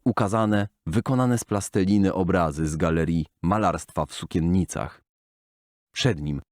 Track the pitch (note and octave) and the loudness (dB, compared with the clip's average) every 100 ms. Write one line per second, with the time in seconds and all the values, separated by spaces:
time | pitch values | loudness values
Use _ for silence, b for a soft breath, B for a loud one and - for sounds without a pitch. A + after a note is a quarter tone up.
0 | - - G2+ A2+ G#2+ G#2 G#2 _ - F#2+ | -2 0 0 0 2 0 -2 _ -4 -4
1 | A2 C3 B2+ A#2+ - G#2 - G#2 F#2+ G#2 | 0 0 2 0 -2 -4 -2 0 4 4
2 | F#2+ - F2+ F#2 E2 C#2+ D#2+ D#2 E2+ E2 | 4 2 0 2 2 0 -2 0 0 0
3 | D#2+ E2 D#2 - E2+ G#2 G2 D#2+ - - | 0 0 -2 -4 -2 2 0 -2 -6 -6
4 | D2+ - - F2+ E2 F#2 E2+ - - - | -6 -8 -6 -2 2 2 0 -4 -10 -12
5 | _ _ _ _ _ _ _ _ _ - | _ _ _ _ _ _ _ _ _ -2
6 | C3+ E2+ D2 C#2+ - | -2 0 -4 -6 -8